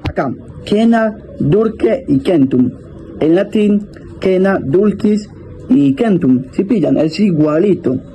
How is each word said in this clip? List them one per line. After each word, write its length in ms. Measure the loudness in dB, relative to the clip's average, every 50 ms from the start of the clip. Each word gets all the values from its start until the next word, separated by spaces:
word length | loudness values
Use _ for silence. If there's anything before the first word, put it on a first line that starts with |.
| -8
Acá, 300 | -6 -4 -4 -4 -4 -4 -10 -14 -18 -18 -16 -6
cena, 520 | -2 0 2 2 2 2 2 0 -2 -4 -8 -16 -18 -8 -4
dulce 640 | 0 0 2 2 2 0 -2 -2 0 0 0 0 -2
y 120 | -2 -2 0
centum. 520 | 0 2 2 2 2 2 4 2 2 0 0 -8 -18 -20 -20 -20 -18 -18 -6 -2
En 160 | 0 2 2
latín, 520 | 2 0 0 0 0 2 2 2 0 -2 -6 -16 -18 -18 -18 -16 -4
cena, 380 | -2 0 2 2 2 2 2 0 -2
dulcis 680 | 0 2 2 2 2 0 0 0 0 0 0 -4 -8 -20 -20 -20 -20 -20 -20 -2 2
y 240 | 2 4 4 2 2
centum. 500 | 2 2 2 2 2 4 2 2 2 0 -4
Si 120 | -4 -4 -2
pillan, 340 | 0 0 0 2 0 2
es 220 | 2 0 0 0 0
igualito. 760 | 0 0 2 2 2 2 2 2 2 2 0 0 0 -2 -4 -4 -6 -10